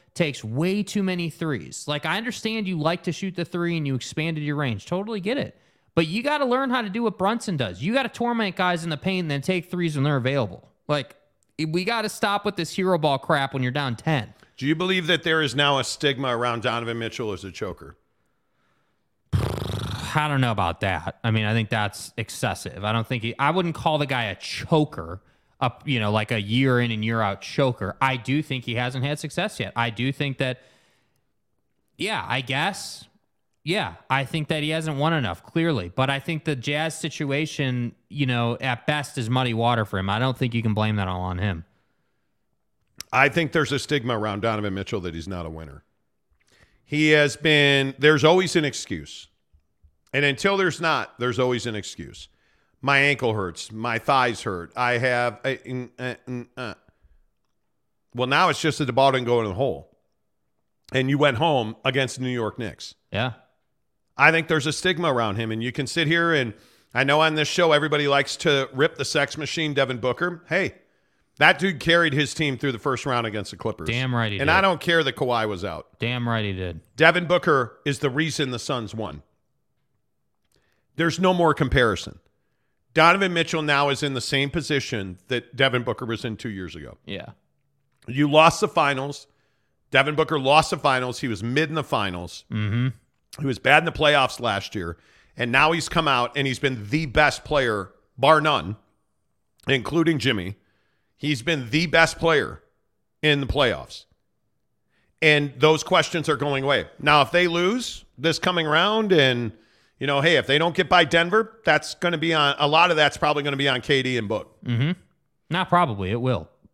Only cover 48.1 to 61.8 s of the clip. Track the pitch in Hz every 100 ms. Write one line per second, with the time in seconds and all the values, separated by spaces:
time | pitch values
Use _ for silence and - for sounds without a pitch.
48.1 | 151 156 185 185 170 143 - - 85 71
49.1 | - - _ _ _ _ _ _ _ _
50.1 | 135 143 135 196 196 185 143 165 139 -
51.1 | - 123 120 127 123 117 107 - - 69
52.1 | - - _ _ _ _ _ 131 139 143
53.1 | 139 120 107 92 82 - 110 117 113 -
54.1 | 135 123 113 117 90 82 - 123 120 127
55.1 | 120 120 - 139 131 - 127 123 - 127
56.1 | 113 - 123 117 - 120 - _ _ _
57.1 | _ _ _ _ _ _ _ _ _ _
58.1 | 120 127 147 180 143 156 - 135 123 139
59.1 | 131 120 120 107 92 135 71 - _ _
60.1 | _ _ _ _ _ _ _ - 131 131
61.1 | 139 147 117 165 139 110 113